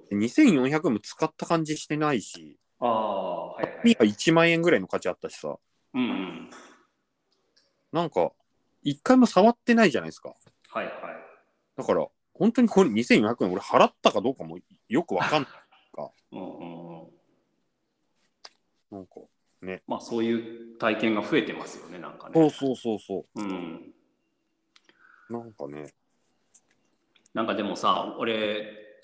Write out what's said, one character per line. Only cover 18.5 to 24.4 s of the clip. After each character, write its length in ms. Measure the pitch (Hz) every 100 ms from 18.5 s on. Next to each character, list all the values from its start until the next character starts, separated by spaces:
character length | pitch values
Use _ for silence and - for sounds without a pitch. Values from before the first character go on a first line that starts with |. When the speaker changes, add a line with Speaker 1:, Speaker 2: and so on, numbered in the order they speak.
| - _ _ _
Speaker 1:
な 80 | 101
ん 60 | 92
か、 60 | - - _ _ -
ね。 200 | 92 92 -
Speaker 2:
ま 100 | 113
あ、 40 |
そ 180 | - 117
う 40 |
い 500 | 113 113 - - - -
う 20 |
体 200 | 113 107
験 180 | 117 107
が 60 |
増 160 | 101 151
え 60 |
て 100 | -
ま 120 | - -
す 140 | -
よ 80 | -
ね、 120 | 175
な 100 | 73
ん 80 | -
か 120 | -
ね。 40 | 165
Speaker 1:
そ 100 | 156
う 40 |
そ 220 | - 135
う 20 | 120
そ 200 | 117 104
う 40 |
そ 260 | - 92 - -
う。 60 |
Speaker 2:
う 20 |
ん。 500 | 101 92 85 80 - - _ _ _ _